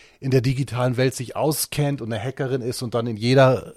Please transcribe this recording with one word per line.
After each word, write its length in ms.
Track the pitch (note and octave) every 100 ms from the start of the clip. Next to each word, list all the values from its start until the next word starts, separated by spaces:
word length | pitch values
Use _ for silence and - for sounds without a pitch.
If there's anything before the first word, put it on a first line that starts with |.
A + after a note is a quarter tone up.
| - -
in 120 | C3+
der 100 | C3
digitalen 560 | A#2+ C3 C3 A#2+ B2+ A#2+
Welt 180 | C3 -
sich 220 | A2+ -
auskennt 640 | C#3 D#3 - - C#3+ C#3
und 100 | A2
eine 100 | A2
Hackerin 400 | A#2+ - C3 C3
ist 200 | A#2 -
und 120 | B2
dann 140 | A#2+ A#2+
in 80 | G#2+
jeder, 580 | A#2 C3 C3 B2 -